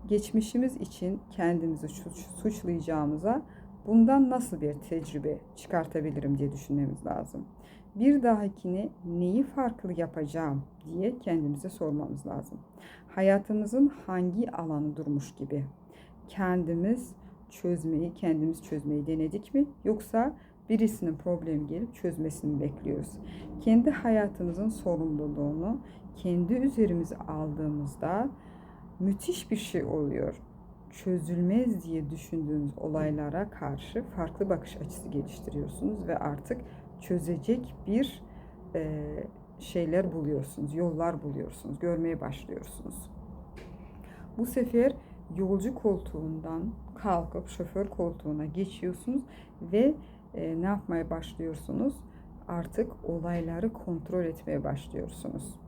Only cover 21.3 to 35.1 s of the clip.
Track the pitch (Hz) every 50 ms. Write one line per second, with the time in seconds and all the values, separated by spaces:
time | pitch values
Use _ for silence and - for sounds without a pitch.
21.3 | 175 165 165 160 156 147 151 143 156 180 233 226 - - - 175 165 - 156 160
22.3 | 151 - - 147 147 139 - 143 139 - - 143 - 143 143 - - - - -
23.3 | - - - - - - - 226 226 233 226 302 285 - - 240 220 214 208 202
24.3 | 202 - 180 175 170 180 208 220 220 - - 185 170 156 160 160 151 147 151 147
25.3 | 147 147 143 143 151 160 170 208 233 277 - - - - - - - - - 180
26.3 | 175 175 175 170 240 247 262 269 - 233 220 185 175 170 165 165 - - - -
27.3 | 156 151 156 156 147 151 156 151 151 147 143 139 - - - 156 180 208 247 277
28.3 | - - - - - - - - - - - - - - 180 196 196 - - -
29.3 | 359 - - - 220 220 - - - 175 - - - 156 147 143 120 123 - -
30.3 | - - - - - - - - - - - - - - - 190 185 175 151 160
31.3 | 175 175 175 180 202 233 254 240 208 175 165 165 165 160 151 143 160 - - -
32.3 | 165 165 156 147 151 151 143 143 139 - - 156 151 156 151 151 151 151 147 147
33.3 | 151 175 202 214 - - - 143 139 139 - - - 220 262 - - 190 165 160
34.3 | - - 202 190 180 156 - - - - 160 - - - - -